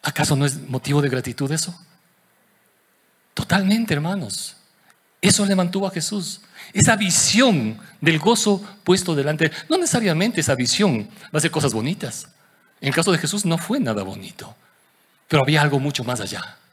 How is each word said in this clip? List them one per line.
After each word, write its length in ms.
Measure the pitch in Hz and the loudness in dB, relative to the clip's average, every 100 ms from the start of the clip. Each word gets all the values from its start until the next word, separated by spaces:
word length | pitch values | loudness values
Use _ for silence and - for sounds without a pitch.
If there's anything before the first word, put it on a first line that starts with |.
¿Acaso 320 | - 143 147 139 | -6 -4 0 2
no 100 | 143 | 0
es 140 | 135 - | -4 -8
motivo 320 | 123 - 143 | -8 0 0
de 80 | 143 | 2
gratitud 420 | 127 123 117 139 | -2 -6 -6 -4
eso? 240 | 160 - 175 - _ _ _ _ _ _ _ _ _ _ _ _ _ _ | -2 -4 -10 -20 _ _ _ _ _ _ _ _ _ _ _ _ _ _
Totalmente, 640 | - - 185 190 220 226 151 | -10 -2 0 2 0 0 -2
hermanos. 600 | 156 196 120 - - - _ _ _ _ _ _ 190 | -2 -6 -6 -8 -12 -16 _ _ _ _ _ _ 2
Eso 180 | 196 | 4
le 120 | 202 190 | 4 2
mantuvo 320 | 175 190 196 | 2 0 -4
a 40 | |
Jesús. 500 | 175 160 208 175 - _ - - | -4 -6 -6 -8 -12 _ -20 -8
Esa 240 | - - 220 | 0 4 4
visión 840 | 202 165 - 214 262 175 110 110 - - | 2 2 2 4 6 4 0 -6 -16 -2
del 200 | 151 156 | 2 4
gozo 420 | 170 233 214 196 - - | 4 4 2 0 -2 -10
puesto 320 | - 180 180 151 | 2 2 2 0
delante. 360 | 139 156 160 - - | 0 0 0 -2 -2
No 80 | 370 | 0
necesariamente 640 | 339 247 208 160 208 233 | 2 0 0 0 0 0
esa 120 | - | 0
visión 560 | 131 123 - 202 117 104 - - | 0 0 2 2 2 -4 -14 -6
va 60 | 151 | -2
a 20 | |
ser 80 | 160 | 0
cosas 240 | 160 143 | 0 0
bonitas. 540 | 110 120 196 123 - - _ _ _ _ _ | 0 -4 -6 -8 -12 -16 _ _ _ _ _
En 100 | 139 | -2
el 40 | |
caso 180 | 147 170 | 0 2
de 60 | 170 | 0
Jesús 260 | 156 208 | 0 -2
no 140 | 196 165 | -2 -2
fue 220 | - 269 | -2 -2
nada 240 | 160 107 | -2 -4
bonito. 520 | 95 98 95 - - - _ _ _ _ _ _ _ | -6 -10 -16 -18 -20 -20 _ _ _ _ _ _ _
Pero 140 | 151 | 2
había 200 | 131 151 | 4 2
algo 180 | 151 139 | 2 2
mucho 240 | 139 139 | -2 -4
más 160 | 120 123 | -4 -4
allá. 380 | 95 95 85 - _ | -6 -10 -12 -16 _